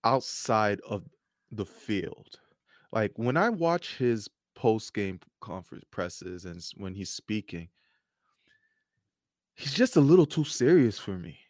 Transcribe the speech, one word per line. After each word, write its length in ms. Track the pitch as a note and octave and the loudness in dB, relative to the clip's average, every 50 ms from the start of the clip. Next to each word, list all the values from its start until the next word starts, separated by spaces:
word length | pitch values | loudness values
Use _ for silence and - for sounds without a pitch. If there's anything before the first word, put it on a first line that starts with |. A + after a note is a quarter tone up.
| - | 2
outside 760 | A2+ B2+ C3 - - - - - - A#2 A2 G#2+ G#2 G2+ G2 - - | 2 2 2 0 -4 -10 -8 -2 2 2 4 4 2 0 -2 -4 -8
of 140 | G#2 G2+ - - _ _ _ _ _ _ _ _ | -8 -8 -8 -14 _ _ _ _ _ _ _ _
the 140 | - G#2 G2 | -10 -10 -10
field? 720 | - - - - - G#2+ F#2+ D#2+ - - - - _ - _ _ _ _ _ _ _ _ _ _ _ | -10 -10 -16 -6 -4 -2 -2 -2 -6 -10 -14 -20 _ -20 _ _ _ _ _ _ _ _ _ _ _
Like, 200 | - A2+ A2 G2 - | -2 -2 -2 -2 -4
when 200 | - A#2 B2 C3 | -2 -2 0 2
I 120 | D#3+ G3+ A#3+ | 2 2 0
watch 460 | A3+ E3+ E3 E3 E3+ F3 - - - | 0 0 0 0 0 -2 -4 -10 -6
his 320 | - C3 A#2+ A#2 A2 G2 - _ _ _ _ _ | -2 0 0 0 0 -4 -12 _ _ _ _ _
post-game 640 | - - A#2 A2 A2 - - _ G#2+ G2+ F#2+ F#2 F2+ - _ _ _ | 2 2 2 2 2 -2 -6 _ -4 -4 -4 -6 -10 -16 _ _ _
conference 440 | - - - F#2 F2 _ - - - _ | -14 -12 -12 -12 -12 _ -18 -20 -20 _
presses 540 | - - F2+ F2+ - - - F2+ F2+ F2+ F#2 | -6 -6 -6 -6 -6 -10 -12 -12 -12 -10 -12
and 140 | F2+ E2+ F2 | -12 -14 -12
s-, 140 | E2+ - - | -14 -16 -14
when 180 | - G2+ F#2+ F#2 | -12 -12 -10 -10
he's 160 | G2+ F#2+ - | -10 -10 -10
speaking, 580 | - - _ - G#2+ G#2+ G2+ - - E2+ E2+ E2 _ _ _ _ _ _ _ _ _ _ _ _ _ _ _ _ _ _ _ _ _ _ _ _ _ _ _ _ _ _ _ _ _ _ _ _ _ | -12 -14 _ -6 -6 -6 -6 -8 -12 -12 -12 -14 _ _ _ _ _ _ _ _ _ _ _ _ _ _ _ _ _ _ _ _ _ _ _ _ _ _ _ _ _ _ _ _ _ _ _ _ _
he's 200 | - - C#3+ C#3 | -12 -10 -6 2
just 220 | F3+ B3 B3+ - | 2 2 6 6
a 40 | E3 | 6
little 260 | C#3 C#3 E3+ F#3 D#3 | 8 8 8 8 6
too 180 | C#3+ - D#3+ D3 | 4 2 -4 -4
serious 540 | - - - B2 C#3 F3+ F3 C3 A2+ G2+ - | -4 -2 2 4 6 6 6 6 4 2 -4
for 180 | - - F#2+ F2+ | -8 -8 -8 -8
me. 200 | E2+ E2 D2 - _ _ | -10 -12 -16 -18 _ _